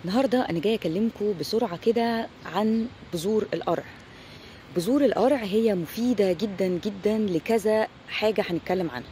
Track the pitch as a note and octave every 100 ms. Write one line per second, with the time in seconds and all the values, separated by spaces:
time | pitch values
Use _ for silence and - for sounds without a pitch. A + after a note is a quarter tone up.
0 | E3+ A3 C4+ B3 - E3 F#3+ A3 E3+ E3+
1 | A3+ - G#3 F3+ D3+ A3 A#3 E3+ A3 A#3
2 | A#3 A3+ A3 - - E3 A3 A3+ A#3 -
3 | - F3 F3 A3 - E3 - E3 - -
4 | - - - - - - - F3+ F3 C#4
5 | C4+ - A#3+ C#4+ G#3 G#3+ A3+ F#3+ D#3+ -
6 | B3 G#3+ G3 F3 G#3+ F#3 F#3+ F3 G#3+ G3+
7 | G#3 A3 G#3 E3 - A3 G#3+ A3 A3 -
8 | - - G#3+ G#3 G3 E3 - F#3 E3 B2
9 | A#2+